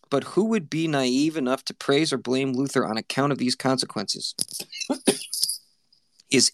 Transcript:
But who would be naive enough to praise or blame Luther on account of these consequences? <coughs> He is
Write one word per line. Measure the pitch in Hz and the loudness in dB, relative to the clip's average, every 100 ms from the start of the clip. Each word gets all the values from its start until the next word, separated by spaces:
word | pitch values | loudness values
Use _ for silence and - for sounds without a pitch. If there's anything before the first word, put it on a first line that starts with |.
| _ | _
But | 139 | -4
who | - 180 220 | 0 0 2
would | 220 143 | 0 -2
be | 156 165 | -2 0
naive | 143 127 131 156 156 | 2 2 2 2 0
enough | 123 131 - | 0 0 -4
to | - | -4
praise | - 139 156 | 2 2 2
or | 131 | 0
blame | 120 131 135 | 0 0 0
Luther | 123 139 127 95 | 0 0 0 0
on | 110 | -2
account | - - 143 | -2 0 0
of | 127 | 0
these | 123 - | -2 0
consequences? | 135 131 - 107 101 - - - - - - - - | 0 0 -2 -6 -6 -6 -8 -6 -8 -8 -12 -10 -6
<coughs> | 262 - - - - - - _ _ _ _ _ _ _ | -2 0 -2 -6 -4 -4 -6 _ _ _ _ _ _ _
He | 131 | 4
is | - | 4